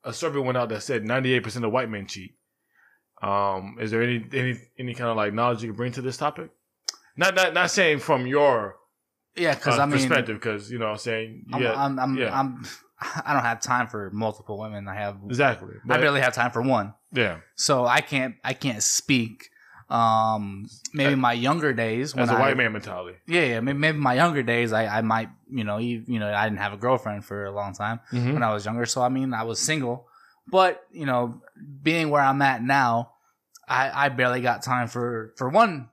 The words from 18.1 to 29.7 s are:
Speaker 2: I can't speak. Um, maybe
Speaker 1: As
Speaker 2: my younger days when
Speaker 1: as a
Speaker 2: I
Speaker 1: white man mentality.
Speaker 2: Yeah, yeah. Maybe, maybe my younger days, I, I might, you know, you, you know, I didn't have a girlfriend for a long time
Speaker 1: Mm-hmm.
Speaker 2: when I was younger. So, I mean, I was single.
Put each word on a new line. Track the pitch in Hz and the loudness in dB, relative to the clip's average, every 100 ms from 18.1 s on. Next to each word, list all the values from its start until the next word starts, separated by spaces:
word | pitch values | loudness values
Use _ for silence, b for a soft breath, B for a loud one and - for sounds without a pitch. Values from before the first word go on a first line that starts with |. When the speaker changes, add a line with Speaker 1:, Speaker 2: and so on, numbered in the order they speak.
| 139 131 - | -2 -4 -6
Speaker 2:
I | - | -8
can't | 131 139 107 | -4 -4 -2
speak. | - - - 131 113 110 - B B B - | -2 -2 2 0 0 -8 -20 B B B -4
Um, | 117 117 110 110 110 101 98 104 - - | 2 4 4 2 0 -4 -10 -14 -14 -10
maybe | 151 139 | 0 2
Speaker 1:
As | 135 | 4
Speaker 2:
my | 127 | 2
younger | 120 123 165 151 | 2 0 2 0
days | 117 113 113 143 | 0 0 -2 -4
when | 131 | 0
Speaker 1:
as | 120 | 2
a | |
Speaker 2:
I | 113 | 4
Speaker 1:
white | 113 - | 4 2
man | 120 | 0
mentality. | 107 104 90 90 90 - | -2 -8 -10 -10 -16 -2
Speaker 2:
Yeah, | 170 | 2
yeah. | 143 113 | 2 0
Maybe, | 123 139 | -2 2
maybe | 156 151 | 0 2
my | 139 | 2
younger | 127 170 147 | 4 4 2
days, | 117 120 120 | 0 2 2
I, | 110 110 | 0 0
I | 107 | 0
might, | 113 113 110 - _ | 2 0 -2 -14 _
you | 131 | -6
know, | 107 104 | -4 -4
you, | 120 117 120 | -4 -6 -4
you | 117 | -4
know, | 104 | -2
I | 101 110 | 0 0
didn't | 101 | -2
have | 101 | -4
a | 101 | -2
girlfriend | 120 127 107 104 | 0 0 0 -8
for | - 101 | -8 -8
a | 98 | -6
long | 101 101 | -6 -8
time | 92 104 117 - | -4 -6 -6 -6
Speaker 1:
Mm-hmm. | 123 120 | -2 0
Speaker 2:
when | 147 | 0
I | 117 | 0
was | 107 | 0
younger. | 104 117 117 | -4 -4 -2
So, | 135 | 0
I | 123 | 0
mean, | 131 131 | 0 -2
I | 117 | -4
was | 113 113 | -4 -4
single. | - | -2